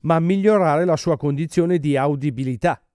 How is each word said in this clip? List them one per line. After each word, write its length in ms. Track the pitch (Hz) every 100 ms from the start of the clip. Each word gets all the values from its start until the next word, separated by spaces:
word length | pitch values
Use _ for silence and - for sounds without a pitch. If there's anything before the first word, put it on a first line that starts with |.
ma 180 | 147 165
migliorare 640 | 165 196 202 208 170 147 180
la 100 | 156
sua 220 | 175 151
condizione 600 | 143 139 160 - 170 175
di 180 | 147 135
audibilità. 880 | 139 143 143 120 131 123 175 147 _